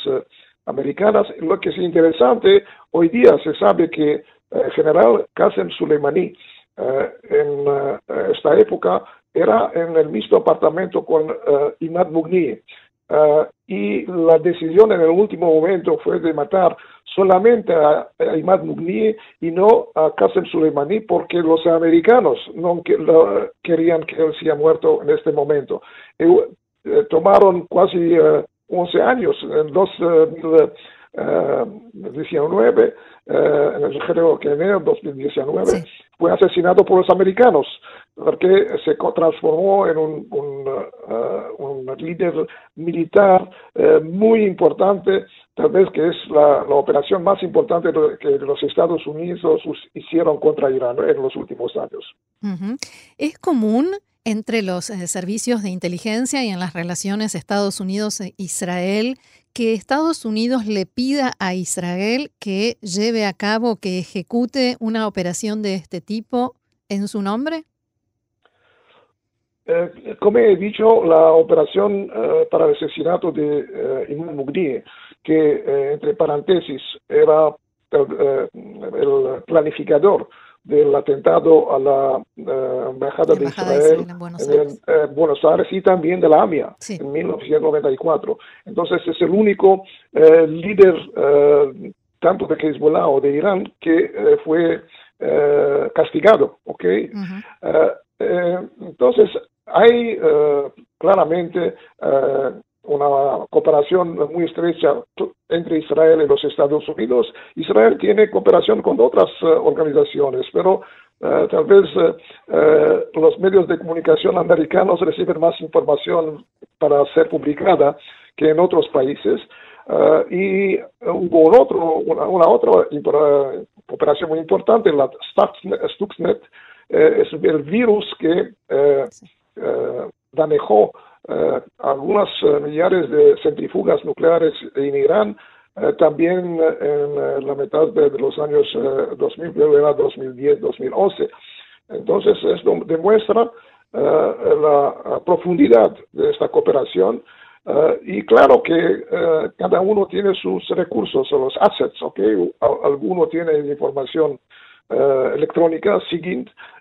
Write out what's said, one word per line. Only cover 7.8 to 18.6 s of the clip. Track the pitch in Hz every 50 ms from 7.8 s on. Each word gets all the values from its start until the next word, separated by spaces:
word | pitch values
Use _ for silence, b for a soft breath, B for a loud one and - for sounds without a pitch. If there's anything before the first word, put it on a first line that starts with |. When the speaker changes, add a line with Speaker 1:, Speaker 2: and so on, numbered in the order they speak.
| - 139 - - _ - - - - - -
Speaker 1:
esta | - - - 151 208
época | 214 - - - - 180 180 - B B B B B _ -
era | - 165 226 214 226 - - -
en | - - 165 165
el | 160 151 151
mismo | - 107 - - 208 185
apartamento | - 170 156 - - 156 151 175 190 175 - 170 -
con, | - 170 156 156 156
eh, | 160 - - 131 143 139 143 - - -
Imad | 165 160 165 175 185 156
Mugniye. | 156 165 156 160 180 180 165 131 110 - _ b b b b b b _ _ - -
Eh, | 147 151 151 147 156 156 - _ _ _
y | - 190 202 202 202 208 - -
la | - 180 175 165 165 165 160
decisión | 156 180 170 - 165 160 160 190 220 220 208
en | 175
el | 160 160
último | 165 185 214 208 190 165 175 170 160
momento | 156 156 180 196 175 165 - 160 151
fue | - - - 180
de | 156 165 156
matar | 151 143 143 - 190 180 160 165 B B B B B B
solamente | - - - 196 190 190 185 202 233 240 220 190 185 175
a, | 160 151 151 156 160 - - _
a | - 165 - -
Imad | 160 151 180 190 185